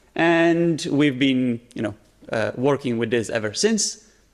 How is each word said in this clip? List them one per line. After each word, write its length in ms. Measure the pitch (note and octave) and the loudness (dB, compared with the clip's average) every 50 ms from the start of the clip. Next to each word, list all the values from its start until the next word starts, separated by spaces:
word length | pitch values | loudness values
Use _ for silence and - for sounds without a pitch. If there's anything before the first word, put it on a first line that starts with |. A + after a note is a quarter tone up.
| _ _ _ | _ _ _
and 720 | - E3 E3+ E3+ E3 E3 E3+ E3+ E3+ E3+ E3+ E3 C#3 - E3+ | 0 2 2 4 4 4 4 4 4 2 0 0 -2 -2 -2
we've 300 | C#3+ C#3 D3+ D3 C3 B2+ | 0 2 2 2 2 2
been, 420 | C#3+ C3+ C3 B2+ B2+ B2 A#2 A2+ - _ - | 0 2 2 2 0 0 -2 -4 -6 _ -10
you 80 | - A2+ | -6 -6
know, 120 | G#2 G2+ - _ _ _ _ - - | -6 -6 -10 _ _ _ _ -10 -6
uh, 220 | - A#2 G#2+ G#2+ G#2+ | -4 -2 -2 -2 -4
working 420 | A#2+ B2 C#3+ C#3+ B2+ - C3 A#2 | -2 0 0 0 0 0 -2 -2
with 140 | A2+ A#2 A2+ | -2 -2 0
this 200 | A#2 A#2+ G#2+ G2 | 0 -2 -2 -2
ever 220 | A#2 A#2 G#2+ G#2+ G2+ | -4 -4 -4 -4 -4
since. 520 | - - G#3+ A3+ G#3 - - - - - _ _ _ _ _ | 0 0 0 2 0 -2 -4 -6 -10 -18 _ _ _ _ _